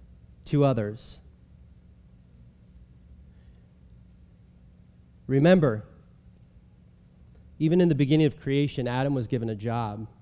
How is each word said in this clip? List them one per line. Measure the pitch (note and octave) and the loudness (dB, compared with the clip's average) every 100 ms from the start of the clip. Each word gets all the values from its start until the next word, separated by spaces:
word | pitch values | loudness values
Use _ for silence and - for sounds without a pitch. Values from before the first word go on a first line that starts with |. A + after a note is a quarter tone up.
| - - - - | -20 -20 -20 -20
to | - D3 | -4 0
others. | C#3 A2+ G#2 G#2+ - - - - - - - - - - - - - - - - - - - - - - - - - - - - - - - - - - - - - - - - - - - | 2 0 -4 -8 -16 -20 -20 -20 -20 -20 -20 -20 -20 -20 -20 -20 -20 -20 -20 -20 -20 -20 -20 -20 -20 -20 -20 -20 -20 -20 -20 -20 -20 -20 -20 -20 -20 -20 -20 -20 -20 -20 -20 -20 -20 -16 -2
Remember, | C3+ E3 F#3 C#3+ G#2+ - - - - - - - - - - - - - - - - - - | 2 6 6 4 -2 -8 -20 -20 -20 -20 -20 -20 -20 -20 -20 -20 -20 -20 -20 -20 -20 -20 -4
even | D#3 F3+ | 0 2
in | E3+ | 2
the | |
beginning | C#3 C3+ D#3 D3+ | 2 2 4 2
of | - | 0
creation, | C#3 C#3 C#3+ - A#2+ | -4 -2 -2 -4 -4
Adam | B2+ C#3 | -2 -2
was | C3+ A2+ | -4 -4
given | A#2+ A2+ | -4 -4
a | |
job | G#2 A2+ A#2 A2 G#2 G#2+ - | -6 -6 -6 -6 -10 -14 -18